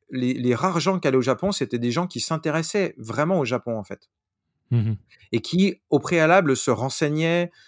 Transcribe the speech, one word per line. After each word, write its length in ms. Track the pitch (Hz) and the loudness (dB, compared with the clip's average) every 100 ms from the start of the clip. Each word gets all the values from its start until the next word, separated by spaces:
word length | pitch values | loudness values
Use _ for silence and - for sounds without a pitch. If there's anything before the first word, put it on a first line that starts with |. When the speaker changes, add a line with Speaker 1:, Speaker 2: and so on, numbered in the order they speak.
| - | -10
Speaker 1:
les, 220 | 131 127 | -4 -2
les 220 | 123 123 120 | 0 0 2
rares 240 | 190 165 | 0 0
gens 200 | 156 185 | 0 0
qui 80 | 151 | 2
allaient 100 | 131 | 2
au 40 | |
Japon, 300 | 123 123 196 | 2 0 0
c'était 280 | 202 139 120 | -2 -4 -2
des 120 | 120 | -2
gens 160 | 135 180 | -2 -2
qui 120 | 120 | -4
s'intéressaient 720 | - 160 160 156 160 208 185 - | -4 -4 -2 -2 -2 -2 -2 -4
vraiment 420 | 113 113 156 185 | -6 -2 0 0
au 60 | 123 | 0
Japon, 320 | 123 120 110 | -2 -4 -8
en 60 | |
fait. 260 | 98 98 _ _ _ _ _ _ - | -8 -16 _ _ _ _ _ _ -4
Speaker 2:
Mhm. 260 | 120 107 104 _ _ - | -2 0 -4 _ _ -6
Speaker 1:
Et 100 | 117 | -6
qui, 400 | - 175 196 - - | -2 2 2 0 -2
au 100 | 143 | 0
préalable, 560 | - 170 156 190 156 127 | 2 2 6 4 4 0
se 160 | - | 0
renseignaient, 800 | 110 131 - 147 151 165 175 175 _ | 0 -2 -2 -2 0 0 0 -2 _